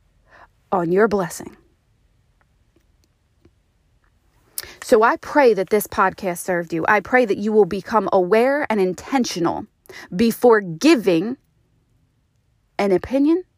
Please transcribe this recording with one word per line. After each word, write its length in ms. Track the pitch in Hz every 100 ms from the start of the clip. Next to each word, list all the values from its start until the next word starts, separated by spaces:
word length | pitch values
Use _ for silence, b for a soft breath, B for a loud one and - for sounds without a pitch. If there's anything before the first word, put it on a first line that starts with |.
| _ _ b b b _ _
on 200 | 190 170
your 160 | 185 220
blessing. 480 | 202 170 - - - _ _ _ _ _ _ _ _ _ _ _ _ _ _ _ _ _ _ _ _ _ _ _ _ _ _ _ _ B B B B
So 220 | - 233
I 140 | 226 320
pray 360 | - 294 262
that 160 | 196 185
this 160 | 208 -
podcast 520 | - 190 180 190 175
served 340 | - 175 170
you. 140 | 165 -
I 140 | 208
pray 240 | 180 254 240
that 120 | 202
you 140 | 208
will 140 | 214 190
become 420 | 202 - 220 196
aware 520 | 196 180 220 247 285 285
and 100 | 220
intentional 880 | 185 175 - 269 226 180 165 80 - _ _ B B 180
before 460 | 233 - 247 220
giving 760 | 190 160 285 320 196 165 208 262 _ _ _ _ _ _ _ _ _ _ _ _ _ -
an 140 | 202
opinion 500 | 180 - 269 285 339 -